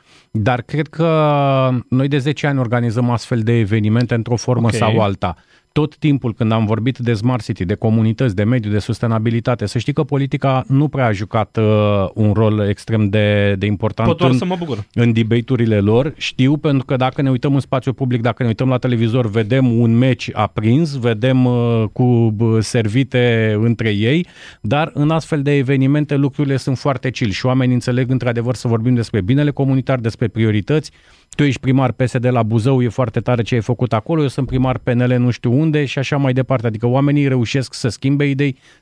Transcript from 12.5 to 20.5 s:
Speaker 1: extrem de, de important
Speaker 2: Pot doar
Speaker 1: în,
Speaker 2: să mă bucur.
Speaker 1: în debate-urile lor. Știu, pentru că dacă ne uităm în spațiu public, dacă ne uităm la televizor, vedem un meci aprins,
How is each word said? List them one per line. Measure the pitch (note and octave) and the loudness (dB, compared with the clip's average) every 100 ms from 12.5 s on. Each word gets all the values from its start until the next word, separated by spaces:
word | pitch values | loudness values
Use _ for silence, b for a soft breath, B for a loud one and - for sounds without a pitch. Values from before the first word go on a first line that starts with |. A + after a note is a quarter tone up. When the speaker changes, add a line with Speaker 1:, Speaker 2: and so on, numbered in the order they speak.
| G#2+ | 2
Speaker 1:
extrem | G2+ G2+ - A2+ G2+ | 0 -2 -2 0 0
de, | G#2+ G#2 G#2 G2+ G2 | 2 2 2 2 0
de | G#2 | -2
important | G2+ G#2+ - A2+ | -2 -4 0 0
Speaker 2:
Pot | D#3+ | 2
doar | B2+ | 2
Speaker 1:
în, | B2+ | 2
Speaker 2:
să | A#2+ | 0
mă | F3 | -4
bucur. | E3+ A2 G#2 | -4 -8 -6
Speaker 1:
în | - A#2 | 0 2
debate-urile | A2+ A2 A#2 A2+ B2+ A2+ G#2 | 2 2 0 0 0 2 2
lor. | G2+ A#2 D3+ - | 4 2 0 -4
Știu, | - - C3 D3 | -10 0 0 2
pentru | D#3 C#3 B2 | 0 -2 -2
că | C3 | -2
dacă | C3 - | -2 -2
ne | C#3 | -2
uităm | B2+ C3+ | 0 0
în | C#3 | -2
spațiu | - C3 C3+ | 0 -4 -4
public, | A#2 C3 B2 | -4 -2 0
dacă | A#2+ A2 | -2 -2
ne | A#2+ | -2
uităm | G#2+ C3 | 0 0
la | B2+ | 0
televizor, | C3 A#2+ A2+ B2+ A#2 | 0 0 0 0 0
vedem | G#2 G#2 C3 B2+ A2+ | -2 0 2 2 2
un | A#2 A#2 | 2 4
meci | C3 B2 - | 2 0 -4
aprins, | G#2+ G#2 | -4 -4